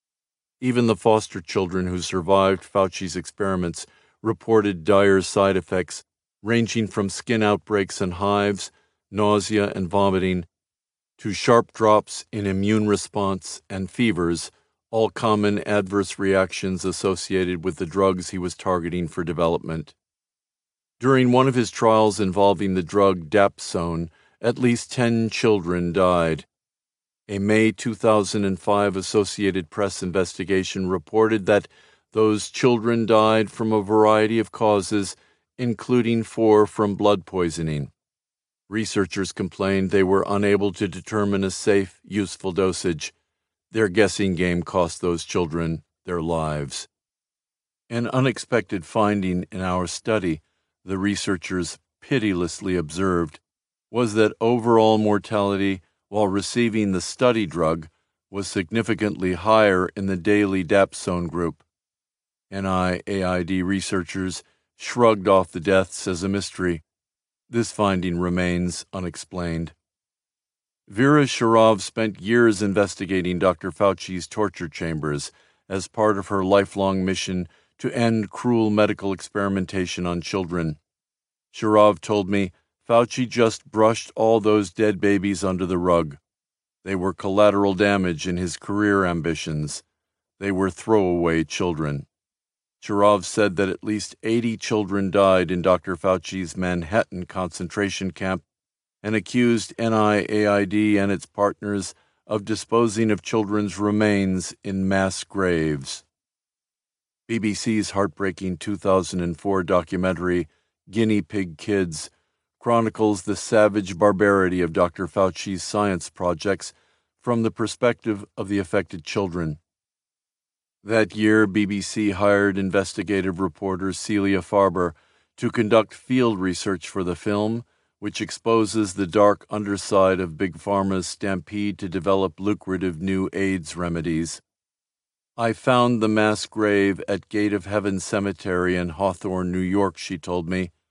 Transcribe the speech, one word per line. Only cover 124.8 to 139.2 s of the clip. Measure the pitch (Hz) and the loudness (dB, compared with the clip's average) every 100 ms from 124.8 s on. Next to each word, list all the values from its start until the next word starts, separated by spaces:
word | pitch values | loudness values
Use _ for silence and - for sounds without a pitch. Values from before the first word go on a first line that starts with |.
| 87 80 _ _ _ - | -2 -4 _ _ _ -8
to | 120 | -4
conduct | 120 107 113 107 | -2 4 4 2
field | - - 127 120 101 | -6 -2 2 2 0
research | 92 85 104 92 - | -2 -2 -4 -4 -6
for | 101 | -6
the | 90 87 | -4 -4
film, | 107 104 107 117 - _ _ _ | -2 -2 -2 -4 -8 _ _ _
which | 104 - | -10 -8
exposes | 107 - 117 113 107 110 104 92 | -10 -6 0 2 2 0 -2 -2
the | 92 | 0
dark | 104 104 101 - | 4 6 4 -4
underside | 107 101 98 - 101 95 92 | -6 -4 -6 0 4 4 2
of | 90 78 | -2 -4
Big | 98 82 | -6 -4
Pharma's | - 101 98 95 87 | -4 -2 0 -2 -4
stampede | - 101 92 78 104 104 95 | -8 -6 -6 -6 -6 -6 -6
to | 98 | -8
develop | 92 87 98 95 - | -4 0 0 0 -2
lucrative | 98 104 - 92 92 80 | -4 -4 -4 -4 -4 -4
new | 95 95 95 | -4 -2 -4
aids | 95 98 95 76 87 | -2 -2 -2 -6 -8
remedies. | 87 82 82 80 82 - _ _ _ _ _ _ _ _ _ - | -4 -4 -2 -2 -4 -8 _ _ _ _ _ _ _ _ _ -4
"I | 117 | -4
found | 110 - 123 123 120 | -2 2 2 2 2
the | 110 | 2
mass | 107 107 107 - | 2 2 0 -4
grave | 110 104 101 98 90 - | -2 2 2 2 0 -4
at | 98 - | -6 -4
Gate | 107 104 | -2 -2
of | 101 95 | -2 -2
Heaven | 104 101 95 | -4 -2 -4
Cemetery | - 107 101 92 101 90 90 90 | -4 -2 -2 -4 -4 -2 0 0
in | 87 | -4
Hawthorne, | 80 98 90 | -2 -4 -2